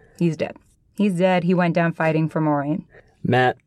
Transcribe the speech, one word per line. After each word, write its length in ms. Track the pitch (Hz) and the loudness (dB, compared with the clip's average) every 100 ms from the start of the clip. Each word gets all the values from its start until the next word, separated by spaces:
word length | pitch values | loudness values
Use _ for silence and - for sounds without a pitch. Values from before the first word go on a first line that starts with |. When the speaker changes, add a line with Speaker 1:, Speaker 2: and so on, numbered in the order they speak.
| _ - | _ -2
Speaker 1:
He's 180 | 170 151 | -2 -2
dead. 180 | - - _ _ _ - | -8 -10 _ _ _ -2
He's 200 | 208 170 | -2 2
dead. 260 | 185 185 | 2 2
He 120 | 175 180 | 2 2
went 180 | 175 | 2
down 200 | 165 165 | 0 -2
fighting 360 | 160 160 160 160 | 0 0 0 0
for 100 | 165 | -2
Moiraine. 440 | 156 143 143 151 - - _ _ | -2 -2 -2 -6 -8 -20 _ _
Speaker 2:
Matt 340 | 117 123 127 - | -2 2 2 -2